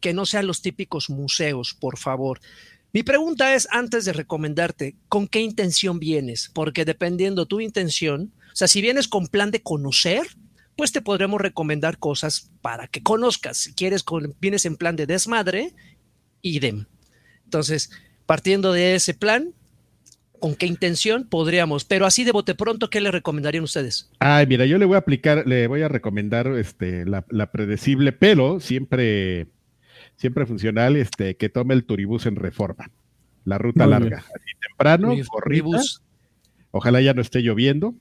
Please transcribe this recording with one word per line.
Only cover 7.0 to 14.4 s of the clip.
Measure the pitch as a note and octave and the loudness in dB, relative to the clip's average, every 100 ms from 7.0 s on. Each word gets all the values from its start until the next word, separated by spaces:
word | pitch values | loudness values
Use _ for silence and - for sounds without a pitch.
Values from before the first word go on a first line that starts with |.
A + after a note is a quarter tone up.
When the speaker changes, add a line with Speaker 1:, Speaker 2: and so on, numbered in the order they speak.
| F3 F3 F#3+ G3 E3 | -2 0 -2 0 -2
Speaker 1:
tu | G3+ | -4
intención, | A3 G#3 F3 C#3+ D#3+ C#3+ G#3 _ _ | -4 -4 -2 -2 -2 -4 -6 _ _
o | - | -2
sea, | F#3 | 0
si | G#3 | 2
vienes | G#3+ C4 B3+ | 2 0 -2
con | G#3 E3+ | -4 -2
plan | G3+ G3+ | -2 -2
de | A3 | -4
conocer, | - D#3 C#3 C3 F3 G3+ E4 - - _ _ - | -6 -6 -2 -2 0 -2 -4 -12 -20 _ _ -6
pues | D4 | -4
te | C#4+ | -4
podremos | A3 G3+ G3 G3+ | -2 -2 0 -2
recomendar | G3 - D#3 D3+ D#3+ E3+ | -4 -4 -4 -2 -2 -4
cosas | D#3 C#3+ D#3 D3+ - _ | -4 -4 -4 -6 -10 _
para | A#2 A#2 A#2 | -10 -10 -10
que | - | -6
conozcas. | A#2 A3 A#3+ - - B2 | 0 0 0 -2 -6 -8
Si | - | -8
quieres, | C#3 F#3 F#3+ | -4 -2 -2
con, | - E3 D3 C#3 | -4 -6 -6 -6